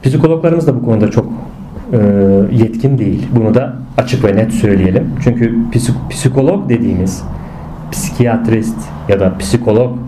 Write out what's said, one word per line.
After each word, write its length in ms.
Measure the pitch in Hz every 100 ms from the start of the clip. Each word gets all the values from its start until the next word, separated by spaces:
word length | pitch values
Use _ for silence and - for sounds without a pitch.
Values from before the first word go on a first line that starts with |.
Psikologlarımız 640 | 135 151 160 165 170 165 151
da 80 | 117
bu 100 | -
konuda 260 | 110 104
çok, 220 | - - - - - - - -
e, 40 | 117 104 101 98 98 98
yetkin 460 | 120 113 - 135 131
değil. 300 | 101 - - 120
Bunu 180 | 107
da 200 | 117 139 - - -
açık 260 | - 123
ve 120 | 101 98
net 180 | 110
söyleyelim. 500 | - 107 95 92 98 - -
Çünkü 320 | 123 117 117 113 113
psik-, 380 | 120 123 - -
psikolog 600 | - 131 135 139 202 135
dediğimiz 540 | 117 120 - 190 - - - - - - - -
psikiyatrist 880 | - - - 117 117 113 110 110 - - - -
ya 100 | 98
da 180 | 95 90
psikolog 600 | - 120 117 107 123 127